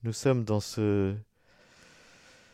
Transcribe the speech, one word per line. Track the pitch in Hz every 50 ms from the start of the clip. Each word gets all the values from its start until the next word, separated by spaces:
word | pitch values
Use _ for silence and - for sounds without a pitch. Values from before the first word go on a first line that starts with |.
| -
nous | 117 110
sommes | - - 135 131 123 113
dans | 104 107 104
ce, | - - - - 107 104 101 101 98 98 98 107 107 _ _ _ _ _ _ _ - - - - - - - - - - - - - - - - - -